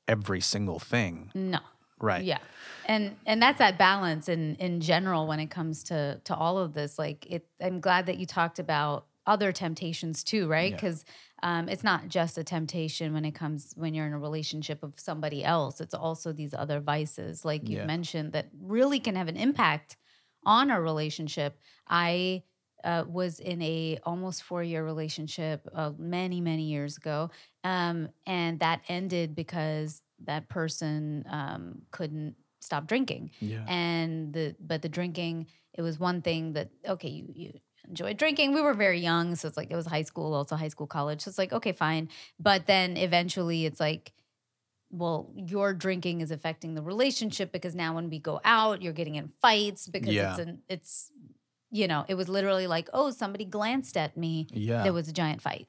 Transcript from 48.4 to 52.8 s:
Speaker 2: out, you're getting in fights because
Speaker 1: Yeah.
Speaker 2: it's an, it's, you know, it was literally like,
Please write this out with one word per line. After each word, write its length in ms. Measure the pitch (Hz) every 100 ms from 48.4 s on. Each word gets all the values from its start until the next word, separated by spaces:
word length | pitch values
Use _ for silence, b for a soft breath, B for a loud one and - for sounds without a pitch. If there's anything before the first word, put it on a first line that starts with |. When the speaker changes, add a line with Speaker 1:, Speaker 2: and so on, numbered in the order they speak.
Speaker 2:
out, 380 | 220 226 220 190
you're 100 | 175
getting 240 | 160 156 147
in 160 | 151 -
fights 460 | 240 214 208 185 -
because 260 | 196 113
Speaker 1:
Yeah. 160 | 101 95
Speaker 2:
it's 80 | 92
an, 240 | 170 175 -
it's, 420 | 185 - - - 294 151 - _ _ -
you 160 | 214 190
know, 200 | 147 -
it 60 |
was 160 | 185 180
literally 360 | 196 196 190 180
like, 220 | 165